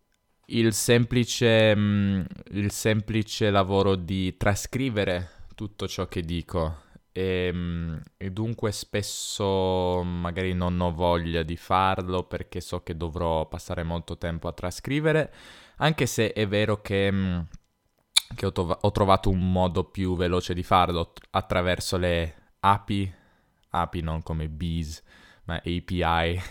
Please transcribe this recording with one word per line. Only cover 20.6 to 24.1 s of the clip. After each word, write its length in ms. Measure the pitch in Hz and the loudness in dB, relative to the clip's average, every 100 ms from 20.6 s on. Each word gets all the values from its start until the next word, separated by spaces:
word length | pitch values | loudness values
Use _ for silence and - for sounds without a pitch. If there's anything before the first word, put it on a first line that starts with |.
farlo 480 | 87 92 85 85 85 | 2 4 4 0 -4
t-, 100 | - - | -8 -6
attraverso 640 | 95 - 92 90 87 - 90 | -4 0 0 0 0 -2 0
le 380 | 90 85 80 - _ _ | 0 0 -2 -8 _ _
api, 540 | 98 101 - 101 95 - _ _ _ _ _ | 4 4 2 -2 -2 -8 _ _ _ _ _
api 320 | 87 82 85 | -4 -2 -4
non 220 | 80 | -4